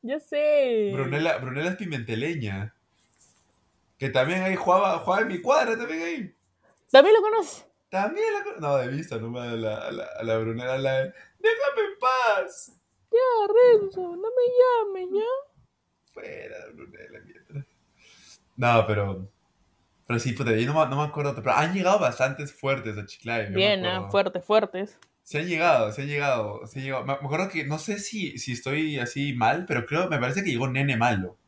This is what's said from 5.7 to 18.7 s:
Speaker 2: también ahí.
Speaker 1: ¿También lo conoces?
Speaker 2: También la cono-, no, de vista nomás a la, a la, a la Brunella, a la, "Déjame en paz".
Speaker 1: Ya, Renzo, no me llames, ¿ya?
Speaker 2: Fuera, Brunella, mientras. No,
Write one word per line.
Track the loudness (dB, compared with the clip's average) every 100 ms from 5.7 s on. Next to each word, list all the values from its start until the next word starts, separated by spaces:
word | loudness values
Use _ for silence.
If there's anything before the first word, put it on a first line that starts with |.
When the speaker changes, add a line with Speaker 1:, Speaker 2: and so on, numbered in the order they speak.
| -2
Speaker 2:
también | -4 -6
ahí. | -6 -6 -10 _ _ _ _ _ _
Speaker 1:
¿También | 8 10 8
lo |
conoces? | 6 0 -2 -8 -18 _ _
Speaker 2:
También | -2 -2 0 -2
la | -2
cono-, | -6 -6
no, | 0 2
de | 0
vista | -4 -6 -8
nomás | -6 -8 -6
a | -4
la, | -4 -4
a | -6
la, | -8 -10 -8
a |
la | -2 0
Brunella, | 0 -4 -4
a | -2
la, | 0 0
"Déjame | -2 -6 -20 _ 0 2 0 0 -4
en | 0
paz". | 0 2 2 0 -2 -8 -14 -16 _ _ _
Speaker 1:
Ya, | 2 4 2 4 6 8 8
Renzo, | 4 -6 -8 -6
no | -4
me | 0 2 6 4 4 0 -4
llames, | -4
¿ya? | -2 -2 -4 -8 _ _ _ _ _ _
Speaker 2:
Fuera, | -18 -14 -14 -14 -16 -18
Brunella, | -20 -20 -20 -20 -20 -20
mientras. | -20 _ -14 -14 _ _ _ _ -20 -20 -20 _ -2
No, | 4